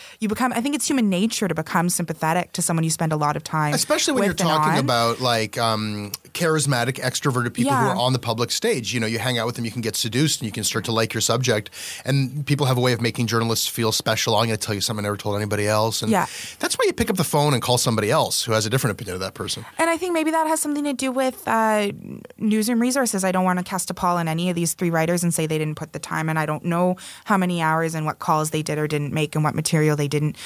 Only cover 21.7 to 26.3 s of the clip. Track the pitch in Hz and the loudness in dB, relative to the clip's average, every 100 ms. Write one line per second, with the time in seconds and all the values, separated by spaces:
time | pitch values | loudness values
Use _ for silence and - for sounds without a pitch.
21.7 | 214 202 - - - - - 220 220 214 | 2 0 -4 -12 -14 -16 -4 0 2 2
22.7 | 233 247 269 240 190 190 185 185 180 175 | 2 2 2 0 0 0 2 2 0 -2
23.7 | 185 - 180 180 175 165 160 180 170 165 | -4 -4 -2 0 0 0 0 0 0 -2
24.7 | - 175 165 160 175 175 165 160 156 156 | 0 0 2 2 2 0 0 0 -2 -2
25.7 | 156 156 - - 160 160 | -4 -10 -10 -6 -4 0